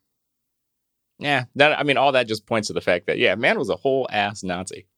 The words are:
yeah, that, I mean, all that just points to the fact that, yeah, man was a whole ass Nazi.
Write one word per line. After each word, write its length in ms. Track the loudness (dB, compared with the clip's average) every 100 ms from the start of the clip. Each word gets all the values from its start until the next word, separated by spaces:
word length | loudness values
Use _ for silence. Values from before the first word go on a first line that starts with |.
| _ _ _ _ _ _ _ _ _ _ _ -8
yeah, 260 | -2 -2 -2 4
that, 220 | 4 4
I 60 |
mean, 120 | 0 2
all 140 | 4
that 140 | 2 0
just 200 | -4 -2
points 200 | -4 -2
to 40 |
the 80 | -4
fact 260 | 0 0 0
that, 120 | 0
yeah, 180 | 0 2
man 200 | 0 0
was 100 | -2
a 80 | -2
whole 320 | -2 -2 -2
ass 320 | -2 -2 -4
Nazi. 440 | -8 -8 -8 -14 -20